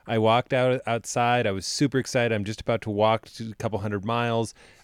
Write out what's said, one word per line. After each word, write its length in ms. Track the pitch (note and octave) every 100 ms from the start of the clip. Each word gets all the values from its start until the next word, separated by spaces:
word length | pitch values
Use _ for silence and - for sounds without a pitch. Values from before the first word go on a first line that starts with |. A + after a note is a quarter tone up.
| -
I 100 | A2+
walked 340 | A2 A#2+ -
out 280 | C3 B2+ B2+ -
outside. 580 | A#2 - C3 A#2+ B2 A2
I 60 |
was 140 | G2 -
super 320 | - C#3+ C3+
excited. 340 | - B2+ A#2+
I'm 80 | A2
just 180 | G2+ A2
about 200 | - A2+
to 80 | A2
walk 380 | G2+ A2 A2+ - -
to 120 | A2+
a 20 |
couple 240 | G#2 A2+ G2+
hundred 260 | G#2 G#2
miles. 500 | G#2 A#2 A#2+ A2+ A2+ - - -